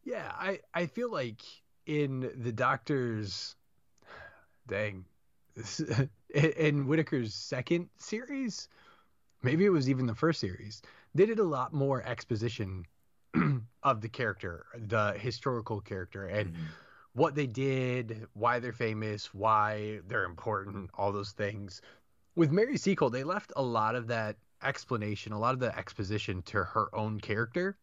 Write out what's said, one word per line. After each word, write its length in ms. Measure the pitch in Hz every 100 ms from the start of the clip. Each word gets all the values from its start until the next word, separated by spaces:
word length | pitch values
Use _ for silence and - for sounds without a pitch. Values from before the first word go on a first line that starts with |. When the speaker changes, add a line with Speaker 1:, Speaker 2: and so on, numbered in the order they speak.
Speaker 1:
Yeah, 280 | - 233 -
I, 260 | - 190 190 _
I 120 | 170 175
feel 240 | - 240
like 320 | 180 123 107 - - _ _ -
in 440 | 151 143 131 127 131
the 160 | 117
Doctor's, 1040 | 110 127 135 - 139 120 110 101 90 - - _ _ _ _ - - - - _ _ -
dang, 380 | 98 107 92 90 _ _ _ _ -
<laughs> 220 | 107 - 156 113 135 - _
in, 100 | 147 156 156
in 280 | 151 147 135
Whitaker's 480 | 160 151 143 110
second 540 | - - 131 - 170 175 _
series, 720 | - 214 254 269 254 - - - - - _ _ _ _
maybe 220 | 127 160
it 60 | 202
was 200 | 170 131
even 160 | 131 127
the 80 | 110
first 240 | 165 156
series, 420 | 98 90 104 - - - _
they 120 | 143 208
did 120 | 226
a 60 |
lot 280 | 185 135 127
more 300 | 147 139 131
exposition 800 | 123 117 - 110 113 113 98 95 85 _ _ _ _
<clears throat> 500 | 160 160 131 110 _
of 160 | 139 113
the 80 | 107
character, 580 | - 113 98 95 82 - 120
the 360 | 107 110 104
historical 680 | 101 120 - 143 120 110 107
character, 460 | - 95 90 98 95
and 260 | 104 98
Speaker 2:
Mm-hmm. 140 | 82 78 - - - -
Speaker 1:
what 200 | 120 156
they 120 | 143 135
did, 800 | 113 135 131 127 127 113 110 110
why 240 | 101 117 123
they're 120 | 120
famous, 600 | 117 117 107 107 104 -
why 680 | 95 110 110 104 107 107 107 85
they're 160 | 113
important, 680 | 92 82 - 104 98 98 90
all 180 | - 98
those 200 | 101 104
things. 500 | - 101 104 101 - - - _ _ _ -
With 160 | 156
Mary 260 | 170 240 240
Seacole, 320 | 196 185 139
they 140 | 123
left 280 | 139 196 - -
a 60 |
lot 320 | 131 113 110 123
of 120 | 113
that 280 | 117 107 - _ _
explanation, 680 | 131 139 - 117 107 104 -
a 60 | 107
lot 140 | 117
of 60 | 131
the 160 | 120 -
exposition 640 | - - 95 107 - 92
to 200 | - 104
her 300 | 92 110 104
own 260 | - 107 107
character 580 | - 107 117 175 185 196